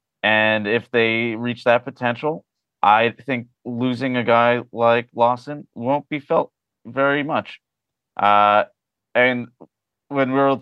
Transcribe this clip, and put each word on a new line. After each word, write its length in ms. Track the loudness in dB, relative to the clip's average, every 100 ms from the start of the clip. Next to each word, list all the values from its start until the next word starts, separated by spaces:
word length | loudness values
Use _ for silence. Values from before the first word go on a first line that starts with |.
| _ _
And 440 | 0 2 2 0 0
if 240 | -4 -2
they 460 | 0 0 0 -4 -6
reach 280 | -6 -4
that 200 | 0 0
potential, 600 | -2 -6 -6 -4 -6 -8 _ _ _ _
I 320 | 2 4 2 -2
think 240 | -8 -8 -8 _
losing 520 | -10 -4 -4 -4 -4 -2
a 60 |
guy 380 | 2 4 4 0 -4
like 360 | -2 2 2 -2
Lawson 540 | 0 0 0 -8 -16 -16
won't 340 | -8 -4 -4 -6
be 120 | -10
felt 320 | -2 -2 -2 _ _ _ -10
very 380 | -2 0 0
much. 360 | -2 -6 -6 -14 _ _ _ _ _ -2
Uh, 480 | 2 4 6 4 0 _ _ _ _ 0
and 320 | 0 0 -8 _ -20 _ _ _ -8
when 220 | -4 -2
we're 280 | 0 0 0